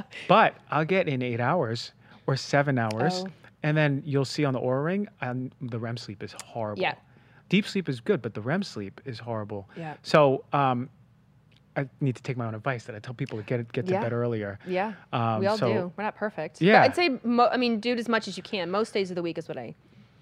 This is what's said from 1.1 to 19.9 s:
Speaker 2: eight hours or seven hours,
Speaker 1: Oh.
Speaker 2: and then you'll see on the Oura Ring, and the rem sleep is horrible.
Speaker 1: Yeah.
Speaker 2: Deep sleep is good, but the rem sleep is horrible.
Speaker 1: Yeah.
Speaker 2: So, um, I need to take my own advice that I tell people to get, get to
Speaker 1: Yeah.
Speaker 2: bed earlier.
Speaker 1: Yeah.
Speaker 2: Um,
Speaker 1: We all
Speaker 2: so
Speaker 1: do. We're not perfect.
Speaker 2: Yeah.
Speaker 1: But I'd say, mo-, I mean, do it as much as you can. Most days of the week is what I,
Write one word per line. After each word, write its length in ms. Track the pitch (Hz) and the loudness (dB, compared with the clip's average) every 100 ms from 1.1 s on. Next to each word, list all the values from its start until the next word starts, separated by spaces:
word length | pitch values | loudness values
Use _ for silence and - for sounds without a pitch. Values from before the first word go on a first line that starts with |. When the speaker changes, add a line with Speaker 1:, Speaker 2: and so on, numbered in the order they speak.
| 131 | 0
Speaker 2:
eight 200 | 127 117 | -2 0
hours 500 | 120 175 117 117 - - - - - | 0 2 0 -2 -8 -16 -20 -8 -2
or 120 | 135 | -2
seven 420 | - 143 143 127 | 2 2 4 2
hours, 440 | 113 110 147 185 185 | 2 0 0 0 -4
Speaker 1:
Oh. 60 | - - _ | -10 -20 _
Speaker 2:
and 140 | 151 156 | 0 2
then 240 | 151 139 156 | 4 2 0
you'll 200 | 139 131 | -2 0
see 200 | - 147 | 0 0
on 80 | |
the 60 | 123 | 0
Oura 220 | 127 131 151 | -2 -2 -2
Ring, 220 | 196 202 - | -4 -6 -8
and 320 | 123 123 127 - | -6 -6 -8 -10
the 160 | 127 117 | -8 -6
rem 200 | 117 117 | -6 -8
sleep 260 | - 101 | -10 -12
is 100 | 107 - - | -14 -14 -12
horrible. 360 | 120 107 104 | -6 -6 -2
Speaker 1:
Yeah. 140 | 175 - - - - - - | -4 -4 -12 -20 -20 -20 0
Speaker 2:
Deep 180 | 190 - | 0 2
sleep 220 | 196 165 | -2 -4
is 100 | 123 | -4
good, 220 | - 180 | 0 0
but 140 | 117 110 | -2 -6
the 60 | |
rem 200 | 107 180 | -4 -4
sleep 400 | 190 - 98 - 135 | -4 -8 -12 -12 -12
is 120 | 110 | -10
horrible. 480 | 117 113 104 104 98 - | -8 -6 -6 -10 -12 -12
Speaker 1:
Yeah. 200 | 160 143 | -12 -12
Speaker 2:
So, 400 | - 165 143 135 - | 2 6 6 4 0
um, 360 | 143 135 123 131 - - _ _ _ _ - _ - | 0 2 2 -4 -12 -20 _ _ _ _ -20 _ -6
I 120 | 139 - | -6 -2
need 140 | 139 120 | -2 -2
to 60 | |
take 140 | - 123 | -6 -6
my 80 | 113 | -6
own 80 | 110 | -4
advice 280 | 139 123 - | -4 -4 -6
that 100 | 107 | -12
I 40 | |
tell 140 | - - | -10 -8
people 220 | 135 110 | -8 -6
to 40 | |
get, 280 | 104 123 117 | -2 -2 -2
get 140 | - 185 | -4 -2
to 60 | |
Speaker 1:
Yeah. 80 | 185 | 0
Speaker 2:
bed 100 | 120 | 0
earlier. 460 | 120 120 113 101 98 180 | -2 -2 -2 -4 -8 -6
Speaker 1:
Yeah. 260 | 180 214 190 - | -4 -4 -6 -6
Speaker 2:
Um, 260 | 131 117 113 | -2 0 2
Speaker 1:
We 80 | 196 | 2
all 100 | 220 | 2
Speaker 2:
so 140 | - | 2
Speaker 1:
do. 220 | - 180 - | 0 -2 -4
We're 80 | |
not 120 | 208 - | -6 -4
perfect. 460 | 208 - 156 - | -6 -4 -8 2
Speaker 2:
Yeah. 200 | 175 214 | 6 8
Speaker 1:
But 80 | 269 | 8
I'd 60 | 311 | 4
say, 240 | 349 254 | 0 0
mo-, 240 | 233 240 240 | 0 4 4
I 60 | 240 | 4
mean, 220 | 247 226 | 0 0
do 140 | 233 | 0
it 60 | 240 | -2
as 100 | 226 | 0
much 180 | 220 208 | -2 -2
as 80 | 185 | -8
you 60 | |
can. 260 | - 202 170 | -8 -6 -2
Most 240 | 190 226 | -2 -2
days 160 | 220 190 | -2 -2
of 40 | 175 | -2
the 60 | |
week 160 | 170 165 | -4 -6
is 100 | 160 | -8
what 100 | 143 | -8
I, 180 | 120 165 _ | -10 -12 _